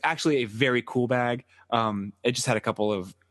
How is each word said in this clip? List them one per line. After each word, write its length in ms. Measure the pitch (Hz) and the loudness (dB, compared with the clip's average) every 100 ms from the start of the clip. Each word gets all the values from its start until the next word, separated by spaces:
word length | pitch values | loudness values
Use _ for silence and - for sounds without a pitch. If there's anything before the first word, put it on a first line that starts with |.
actually 340 | 151 165 160 139 | -2 0 2 2
a 80 | 117 | 0
very 360 | 110 131 123 | 0 2 2
cool 260 | 120 127 120 | 0 -2 0
bag. 380 | 123 120 123 - _ - | 0 0 -4 -8 _ -2
Um, 440 | 117 110 101 101 - | 0 0 -2 -8 -4
it 80 | 120 | -2
just 160 | 127 - | -2 0
had 100 | 110 | 0
a 40 | |
couple 300 | 117 110 107 | 0 0 0
of 220 | 101 92 - _ | 0 -4 -14 _